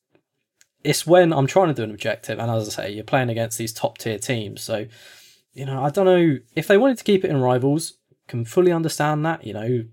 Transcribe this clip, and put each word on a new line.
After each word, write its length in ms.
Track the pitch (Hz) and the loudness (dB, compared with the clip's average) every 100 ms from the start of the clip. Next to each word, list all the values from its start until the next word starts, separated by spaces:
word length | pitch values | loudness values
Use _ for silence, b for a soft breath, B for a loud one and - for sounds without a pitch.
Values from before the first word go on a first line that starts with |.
| _ _ _ _ _ _ _ _ | _ _ _ _ _ _ _ _
it's 220 | 147 143 156 | -4 -2 4
when 260 | 180 170 | 6 6
I'm 140 | 147 135 | 4 2
trying 220 | 185 175 | 2 2
to 60 | |
do 100 | 127 | 0
an 60 | 107 | -6
objective, 480 | 107 110 107 - 110 | -6 -6 -6 -6 -6
and 120 | 117 | -2
as 180 | 113 107 | -2 -4
I 140 | - | -6
say, 80 | 98 | -8
you're 120 | 104 | -10
playing 260 | 104 139 123 | -2 0 0
against 260 | 113 113 - | -2 -6 -6
these 160 | 113 | -8
top 240 | - - - | -6 -6 -6
tier 220 | 113 104 | -6 -6
teams. 440 | - 120 104 107 | -4 -4 -6 -10
So, 220 | - 110 107 b b b b b _ | -8 -6 -6 b b b b b _
you 100 | - | -12
know, 180 | 135 131 | -8 -4
I 60 | 139 | -2
don't 160 | 196 | 0
know 340 | 190 180 170 131 - | 4 4 4 0 -4
if 120 | - - | -8 2
they 100 | 202 | 4
wanted 220 | 269 247 | 4 2
to 60 | |
keep 200 | - 196 | 2 2
it 60 | 190 | 2
in 100 | 139 | 0
Rivals, 540 | 123 127 135 147 - - _ _ - | 2 2 2 0 -4 -12 _ _ -10
can 160 | 117 | -8
fully 260 | 117 - 180 | -2 2 2
understand 520 | 165 165 - 151 151 156 | 2 -2 -2 -2 0 -2
that, 180 | 160 110 | -4 -8
you 60 | |
know, 320 | 104 113 123 117 | -6 -2 -2 -4